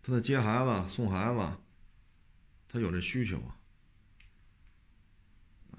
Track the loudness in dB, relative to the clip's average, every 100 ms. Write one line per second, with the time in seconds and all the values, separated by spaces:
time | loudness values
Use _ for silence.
0 | 0 0 2 2 4 2 2 0 -2 -2
1 | 0 2 0 0 -2 -6 -12 -20 -20 -20
2 | -20 -20 -20 -20 -20 -20 -8 -2 0 0
3 | -2 -2 -2 -4 -6 -14 -20 -20 -20 -20
4 | -20 -20 -20 -20 -20 -20 -20 -20 -20 -20
5 | -20 -20 -20 -20 -20 -20 -20